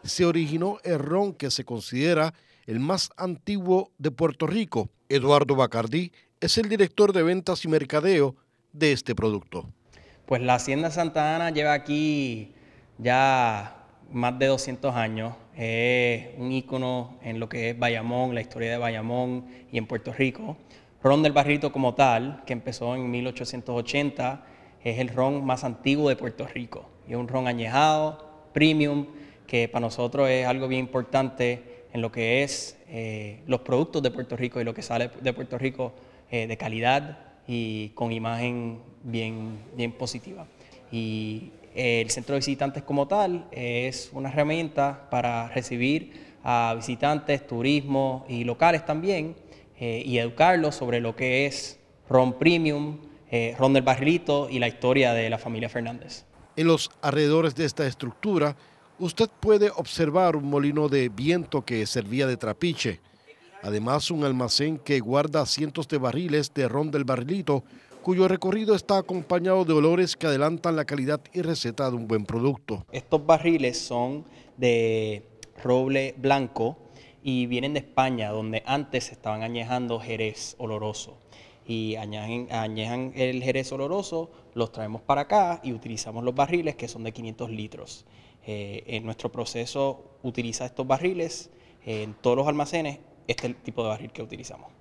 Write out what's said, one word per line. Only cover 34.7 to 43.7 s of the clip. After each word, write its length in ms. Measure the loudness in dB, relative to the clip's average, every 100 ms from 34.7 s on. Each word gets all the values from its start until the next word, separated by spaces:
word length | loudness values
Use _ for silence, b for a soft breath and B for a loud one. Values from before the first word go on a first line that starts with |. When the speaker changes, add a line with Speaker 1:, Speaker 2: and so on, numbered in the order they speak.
Speaker 2:
que 80 | -6
sale 300 | -4 -2 -2 -2
de 120 | -4
Puerto 240 | -4 -8 -4
Rico, 340 | -4 -4 -6 B B B B
eh, 160 | -4 -4
de 100 | -6
calidad 600 | -4 0 2 2 0 -14 -20 -20 -6
y 440 | -4 -4 -4 -8
con 200 | -4 -4
imagen 720 | -2 -4 -2 -4 -4 -6 -10 -16 -16
bien, 560 | -6 -4 -4 -6 -10 -12 -14 -4
bien 160 | -4
positiva. 540 | -4 -8 -8 -12 -16 -18 B B B -10
Y, 600 | -6 -4 -4 -6 -8 -12 -20 -12
eh, 260 | -2 2 2
el 80 | 0
centro 260 | -4 -2
de 40 | -2
visitantes 440 | 0 -2 -2 -4
como 220 | -2 -2 2
tal 420 | 2 2 -2 -8
es 560 | -8 -4